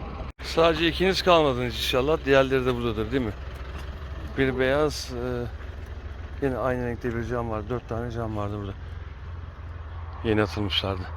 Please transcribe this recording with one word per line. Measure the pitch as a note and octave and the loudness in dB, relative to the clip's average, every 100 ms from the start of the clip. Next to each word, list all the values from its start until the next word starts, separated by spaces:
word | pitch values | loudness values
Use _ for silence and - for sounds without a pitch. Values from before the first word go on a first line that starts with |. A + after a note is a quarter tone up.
| - - - - | -8 -8 -10 -10
Sadece | - - E3 D#3 E3 | -4 2 4 4 2
ikiniz | - F#3 F#3 | 2 2 4
kalmadınız | F#3 E3+ D3+ A#2+ B2 | 6 6 6 2 0
inşallah. | A2+ - C3 C3+ D#3 | -2 0 2 4 2
Diğerleri | C3+ C3+ C3+ C3 B2+ | 6 6 8 4 4
de | |
buradadır | A#2+ A#2+ G#2+ G#2+ | 2 2 0 0
değil | C3 | 0
mi? | A2+ - - - - - - - - - - - | 0 -2 -8 -10 -8 -8 -8 -8 -8 -8 -4 0
Bir | C3+ B2 | 2 4
beyaz, | C3 C#3+ D3+ - - | 4 4 2 0 -6
e, | B2 B2 B2 A#2+ - - - - - - - - - C#3 | -4 -4 -2 -4 -6 -10 -10 -10 -10 -10 -10 -10 -2 0
yine | B2 | 2
aynı | B2+ B2+ B2 | 2 2 0
renkte | A#2 B2 A#2 | -2 -2 -2
bir | |
cam | A2+ A#2+ A#2 | 0 -2 0
var. | G#2+ G#2 | -2 -2
Dört | A#2+ - | -4 -2
tane | A2+ A#2+ | -4 -4
cam | A#2 A2+ G#2+ | -4 -4 -2
vardı | G2+ G#2 | -2 -4
burada. | G2+ F#2+ - - - - - - - - - - - - - - | -6 -8 -10 -10 -10 -12 -10 -10 -10 -12 -12 -10 -10 -10 -10 -4
Yeni | A2+ G#2+ | 2 4
atılmışlardı. | G2+ - G2+ - G2+ F#2 F2 | 4 0 0 0 0 -2 -6